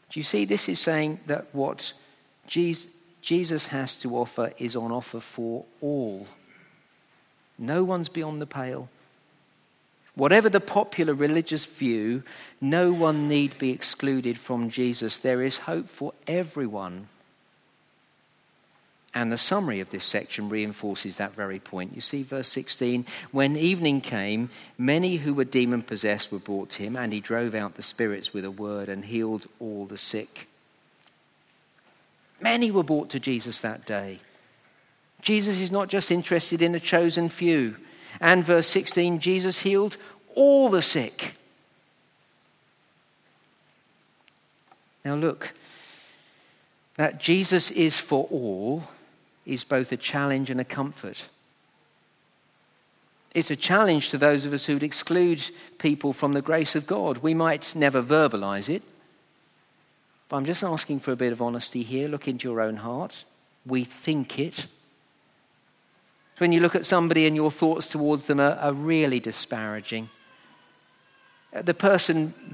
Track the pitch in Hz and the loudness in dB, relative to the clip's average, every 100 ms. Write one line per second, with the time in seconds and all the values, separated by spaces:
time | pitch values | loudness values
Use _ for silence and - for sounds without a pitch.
0 | _ - 147 - 190 202 - 170 - 156 | _ -8 -2 0 0 0 0 -2 0 2
1 | 151 151 - 147 - 139 135 - - - | 0 -4 -4 -6 -4 -4 -4 -4 -10 -14
2 | _ _ _ _ - 165 175 165 - _ | _ _ _ _ -6 -2 0 -2 -8 _
3 | _ _ - 170 165 156 - 139 127 - | _ _ -2 0 0 -4 -4 -6 -6 -6
4 | 123 120 120 - 113 - 120 117 117 120 | -4 -4 -4 -2 -4 -4 -6 -6 -4 -6
5 | - 117 - - 117 117 - _ 147 143 | -8 -12 -12 -10 -8 -8 -12 _ -4 -4
6 | 117 98 98 - _ - _ _ _ _ | -4 -6 -12 -20 _ -20 _ _ _ _
7 | _ _ _ _ _ - 117 165 185 185 | _ _ _ _ _ -12 -4 0 0 -2
8 | 156 165 156 151 143 143 127 131 127 _ | -4 -6 -6 -6 -8 -8 -8 -8 -12 _
9 | _ _ _ _ _ _ _ _ _ _ | _ _ _ _ _ _ _ _ _ _
10 | _ - 139 202 214 196 196 202 202 - | _ 0 6 8 8 4 2 0 0 0
11 | 160 139 147 165 165 156 - - 135 113 | 0 2 2 2 0 -4 -6 -4 0 0
12 | 107 127 135 - - - 139 165 180 175 | 0 -4 -6 -18 -20 -6 0 4 4 4
13 | 165 151 147 147 143 - 135 127 - - | 2 2 2 2 0 0 -4 -2 -4 -2
14 | 139 131 123 117 - 123 117 120 123 120 | 0 0 -2 -4 -4 -4 -4 -2 -2 -2
15 | 113 - 131 127 131 131 - 170 - - | -4 -4 0 0 0 -4 -6 -6 -8 -10
16 | 208 - - 175 170 147 123 104 92 90 | -12 -10 -6 -4 -4 -6 -6 -6 -10 -12
17 | 104 _ _ _ _ _ _ _ _ _ | -16 _ _ _ _ _ _ _ _ _
18 | _ _ _ _ _ _ _ _ _ _ | _ _ _ _ _ _ _ _ _ _
19 | _ 123 117 117 - 202 170 101 95 95 | _ -4 -2 -2 0 0 0 -4 -6 -6
20 | - 104 - - 104 110 107 101 107 95 | -4 -4 -6 -8 -4 -4 -4 -4 -6 -6
21 | 98 90 98 104 98 95 - 92 90 82 | -8 -6 -8 -6 -8 -8 -10 -10 -10 -8
22 | - 143 131 135 127 135 - - 123 123 | -8 -8 -6 -8 -6 -6 -6 -4 0 -2
23 | 120 - - 135 139 151 170 185 160 139 | -4 -10 -4 2 2 4 2 2 2 2
24 | - 110 98 110 123 - - - 127 156 | 0 -4 -2 -2 -4 -8 -14 -2 2 2
25 | 180 170 147 143 131 135 120 120 - 107 | 2 0 0 0 2 2 4 2 -2 -2
26 | 107 104 - 101 - 98 98 - 104 127 | 0 0 -2 -8 -6 -6 -6 -8 -8 -6
27 | 120 107 - 117 120 107 101 80 - - | -4 -6 -2 -2 0 -2 -6 -8 -8 -2
28 | 113 98 - 104 95 98 104 104 98 98 | -2 -2 -6 -6 -8 -8 -6 -6 -6 -8
29 | 101 117 113 107 - - 113 104 98 101 | -6 -4 -2 -4 -8 -14 -10 -10 -10 -8
30 | - 110 - - - _ _ _ _ _ | -6 -6 -8 -16 -20 _ _ _ _ _
31 | _ _ _ _ _ _ _ _ _ _ | _ _ _ _ _ _ _ _ _ _
32 | _ _ _ - 226 233 233 196 151 151 | _ _ _ -6 0 2 2 2 2 0
33 | - 135 131 120 117 110 110 110 - 104 | -2 -6 -4 -4 -4 -6 -6 -8 -6 -6
34 | 98 92 - _ _ _ _ _ _ _ | -6 -12 -18 _ _ _ _ _ _ _
35 | _ _ - 214 208 185 185 196 190 196 | _ _ 0 0 2 0 0 -2 0 0
36 | - 175 165 170 - 165 170 170 - 170 | 2 0 2 0 2 2 2 2 2 4
37 | 170 165 165 - 170 156 117 107 - - | 4 2 0 0 2 4 2 -4 -16 -20
38 | - - 170 180 165 175 165 196 190 - | -20 2 6 6 8 4 4 2 0 2
39 | 175 170 165 185 185 180 196 196 208 - | 2 2 2 2 2 0 2 2 2 -4
40 | - - - - 277 277 254 190 156 156 | -14 -20 -4 6 8 8 8 4 2 0
41 | 110 - - - _ _ _ _ _ _ | -2 -6 -10 -12 _ _ _ _ _ _
42 | _ _ _ _ _ _ _ _ _ _ | _ _ _ _ _ _ _ _ _ _
43 | _ _ _ _ _ _ _ _ _ _ | _ _ _ _ _ _ _ _ _ _
44 | _ _ _ _ _ _ _ _ _ _ | _ _ _ _ _ _ _ _ _ _
45 | 139 147 160 - - - - - - - | -4 -2 -2 -2 -8 -14 -20 -20 -20 -20
46 | - - _ _ _ _ _ _ _ - | -20 -20 _ _ _ _ _ _ _ -2
47 | 151 147 - 185 185 180 - - 160 151 | -2 0 2 2 4 2 2 2 2 2
48 | - 139 - 151 117 92 107 156 160 - | 0 0 0 -2 -4 -4 -2 -4 -6 -16
49 | - _ _ _ - 131 - 135 127 123 | -20 _ _ _ -8 -8 -2 -2 0 -4
50 | - 147 143 135 135 127 127 - 139 - | -4 -2 0 0 -2 -4 -4 -4 -6 -8
51 | - - - _ _ _ _ _ _ _ | -14 -14 -16 _ _ _ _ _ _ _
52 | _ _ _ _ _ _ _ _ _ _ | _ _ _ _ _ _ _ _ _ _
53 | _ _ _ 165 160 139 - 190 208 156 | _ _ _ -2 0 0 2 4 6 4
54 | - 143 147 143 143 143 - 143 147 - | 2 4 4 4 2 -2 -2 0 0 -2
55 | - 175 175 160 - - - - 160 147 | 2 4 4 2 -4 -10 -20 -2 0 2
56 | 143 131 143 143 139 160 151 156 143 202 | 0 0 0 0 2 2 2 0 -2 0
57 | 180 120 156 160 165 147 - 160 143 135 | 0 0 2 4 2 0 -2 2 4 4
58 | 123 156 147 110 98 101 101 170 - _ | 4 4 4 2 -4 -4 -4 -6 -8 _
59 | _ _ _ _ _ _ _ _ _ _ | _ _ _ _ _ _ _ _ _ _
60 | _ _ - 143 139 170 190 156 - 139 | _ _ -8 -4 -2 -2 -2 -2 -4 -4
61 | 139 123 127 117 120 120 - 127 113 131 | -2 0 0 0 -2 -4 -6 -6 -4 -4
62 | 147 147 - 123 127 113 110 107 113 123 | -4 -4 -4 -4 -4 -2 -2 -2 -6 -8
63 | 180 - - _ _ _ 131 127 123 - | -8 -12 -20 _ _ _ -4 -4 -4 -6
64 | - 151 127 - 160 - - _ _ _ | -2 -2 -2 -4 -6 -6 -12 _ _ _
65 | _ _ _ _ _ _ _ _ _ _ | _ _ _ _ _ _ _ _ _ _
66 | _ _ _ - 175 170 170 175 170 180 | _ _ _ 0 4 6 6 4 2 4
67 | 170 160 156 156 151 147 160 160 - 156 | 4 4 4 4 2 2 2 2 -2 0
68 | 147 147 143 143 143 - 147 139 156 160 | 2 2 2 4 4 4 0 0 2 2
69 | 143 127 113 - - 117 110 107 101 113 | 4 2 -2 -6 -6 -6 -6 -6 -6 -8
70 | 110 - _ - _ _ _ _ _ _ | -8 -14 _ -20 _ _ _ _ _ _
71 | _ _ _ _ _ - 175 170 196 190 | _ _ _ _ _ -4 -2 2 4 4
72 | - 160 156 - - | 4 2 0 -4 -14